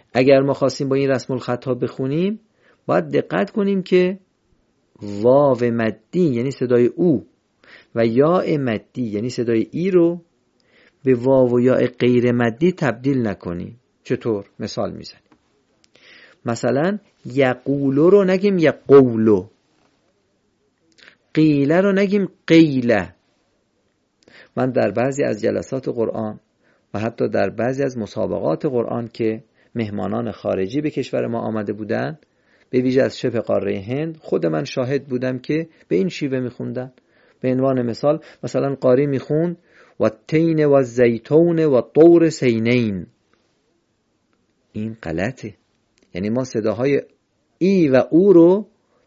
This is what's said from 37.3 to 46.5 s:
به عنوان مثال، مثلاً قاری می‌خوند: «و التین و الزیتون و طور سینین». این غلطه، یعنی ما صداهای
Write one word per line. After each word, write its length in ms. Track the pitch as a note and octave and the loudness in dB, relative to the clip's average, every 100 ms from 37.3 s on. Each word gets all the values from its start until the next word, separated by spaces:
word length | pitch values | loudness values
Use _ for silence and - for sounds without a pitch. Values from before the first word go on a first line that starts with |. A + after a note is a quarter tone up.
| _ | _
به 80 | B2+ | -2
عنوان 320 | B2+ C3+ C3 | 0 0 0
مثال، 380 | A#2+ A2 D3 D#3 - - | -2 -2 0 -2 -6 -14
مثلاً 320 | C#3 C3 C#3 | -6 -4 -4
قاری 320 | C3 C3 B2+ D3 | 0 2 4 2
می‌خوند: 520 | C3 - D3+ F3 E3+ _ _ _ - | -2 -2 -2 -2 -6 _ _ _ -2
«و 40 | |
التین 600 | G#2+ - - D#3 E3 D#3 | -2 -2 -4 0 0 2
و 80 | D3 | 4
الزیتون 920 | C#3 A#2+ A#2+ A#2 A2+ - D3+ E3+ E3 | 2 2 2 2 2 2 2 4 2
و 160 | D#3 B2 | 2 2
طور 480 | - D3 E3+ E3+ D#3+ | 0 6 8 8 4
سینین». 800 | - C3 A2+ A2+ B2 A2 F#2+ E2 _ _ _ _ _ _ _ _ _ _ _ _ _ _ _ _ | 2 0 0 2 2 0 -4 -10 _ _ _ _ _ _ _ _ _ _ _ _ _ _ _ _
این 240 | A2 A2 A2 | -10 -10 -10
غلطه، 520 | E2 D#2+ G#2+ B2+ G#2+ - _ _ _ _ _ | -8 -6 -6 -8 -16 -18 _ _ _ _ _
یعنی 160 | F2 G#2 | -8 -4
ما 140 | A#2+ | -4
صداهای 580 | B2+ | -4